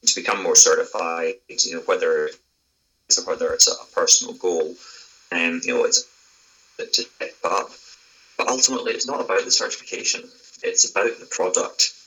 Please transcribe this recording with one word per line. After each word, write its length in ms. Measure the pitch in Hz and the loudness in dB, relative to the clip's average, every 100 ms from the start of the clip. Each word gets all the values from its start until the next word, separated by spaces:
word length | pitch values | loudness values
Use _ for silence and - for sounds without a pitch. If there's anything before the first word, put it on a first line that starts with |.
| - | 0
To 100 | 98 | 0
become 260 | 98 101 | -2 -2
more 140 | 92 - | 2 6
certified, 760 | 90 80 82 107 85 82 82 - _ | 6 4 0 -4 -4 -2 -4 -6 _
you 240 | - - | -4 -4
know, 80 | 82 | -4
whether, 480 | - 90 82 80 76 - _ _ _ _ _ _ _ - 87 | -2 0 2 0 -2 -8 _ _ _ _ _ _ _ -2 0
whether 260 | 82 80 | -2 -2
it's 160 | 80 - | 2 2
a 80 | - - | 0 -6
personal 400 | - 82 - 85 | -2 4 2 2
goal, 420 | 82 90 85 78 - - - - - _ | -4 -2 0 -2 -6 -18 -20 -20 -20 _
um, 280 | 85 85 85 | -2 -2 -2
you 100 | - | -2
know, 100 | 123 | 0
it's 240 | 117 - - _ _ _ _ _ _ - | 2 2 -2 _ _ _ _ _ _ -12
to 240 | - - | -4 -4
step 320 | - _ - - | -4 _ -10 -6
up. 260 | 82 95 - - - - _ _ _ - | -2 -2 -4 -14 -20 -20 _ _ _ -4
But 100 | - | -2
ultimately, 460 | 131 - 127 113 | 2 2 0 -4
it's 120 | 113 - | -4 -4
not 140 | 143 | -4
about 240 | 120 98 | 0 0
the 80 | - | 2
certification. 720 | - 107 - - - - - - - - - | 0 0 -6 -10 -6 -4 -4 -8 -20 -20 -8
It's 260 | - - - | -2 2 2
about 300 | - 120 113 | 2 0 -2
the 60 | - | -10
product 680 | - 82 78 - - - - | -4 0 0 -2 -2 -4 -4